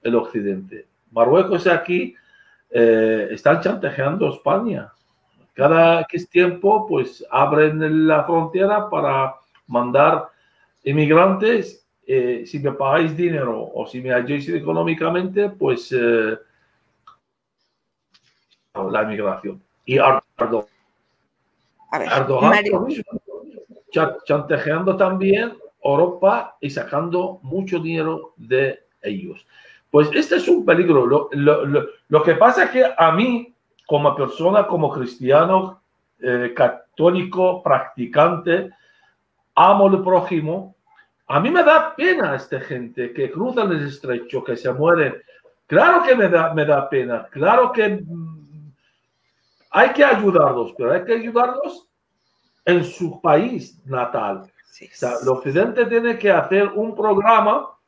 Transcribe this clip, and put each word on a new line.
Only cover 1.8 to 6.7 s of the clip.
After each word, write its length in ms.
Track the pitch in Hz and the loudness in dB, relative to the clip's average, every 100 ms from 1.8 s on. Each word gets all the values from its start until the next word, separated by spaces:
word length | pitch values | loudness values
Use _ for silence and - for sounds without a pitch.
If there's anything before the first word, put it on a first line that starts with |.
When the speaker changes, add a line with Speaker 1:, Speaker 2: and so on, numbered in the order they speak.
| - 180 180 - _ _ _ _ _ | -2 -4 -4 -12 _ _ _ _ _
Speaker 1:
eh, 580 | 117 117 113 110 110 104 | 2 4 4 2 0 -4
están 280 | 107 - 165 | -2 0 0
chantajeando 640 | - 208 143 - 135 175 151 | 0 -4 -6 -4 -4 -2 -4
a 20 | |
España. 600 | - - 180 233 151 113 _ _ _ _ _ _ | -4 -2 -2 -2 -8 -10 _ _ _ _ _ _
Cada 480 | - 139 160 165 165 | -2 2 6 4 4
X 280 | 151 170 175 | -2 -8 -2
tiempo, 580 | 180 180 170 196 | 2 2 2 0